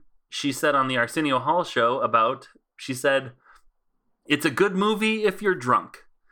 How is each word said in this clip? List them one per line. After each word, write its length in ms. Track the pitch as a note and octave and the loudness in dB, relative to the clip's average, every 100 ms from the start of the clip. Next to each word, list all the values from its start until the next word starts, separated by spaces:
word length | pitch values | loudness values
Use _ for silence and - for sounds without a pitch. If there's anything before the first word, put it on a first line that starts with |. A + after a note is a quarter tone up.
| - _ _ | -18 _ _
she 220 | - C#3+ | -6 -4
said 240 | B2+ D3+ C#3 | -2 0 0
on 140 | C3 | 0
the 80 | B2+ | 0
Arsenio 420 | A#2 E3 D3+ B2+ | -2 -2 0 0
Hall 240 | C3+ F3 | 0 0
show 380 | E3+ - A#2 C3 | 0 0 0 0
about, 480 | A#2+ A#2 A2+ C3 - _ _ - | 0 2 2 -2 -12 _ _ -18
she 180 | - | -10
said, 380 | B2 C#3+ C3+ C3 - _ - _ _ _ _ _ _ - | -2 0 0 -2 -18 _ -20 _ _ _ _ _ _ -2
"It's 200 | - E3 | 0 0
a 60 | |
good 240 | B2+ G3 F#3 | 2 2 2
movie 480 | G#3 G#3 A3 A3 | 0 2 0 2
if 180 | G#3 F#3+ | 0 0
you're 140 | G3+ E3+ | -2 -2
drunk." 440 | B2 G#2+ - - - _ _ | 2 0 0 -18 -20 _ _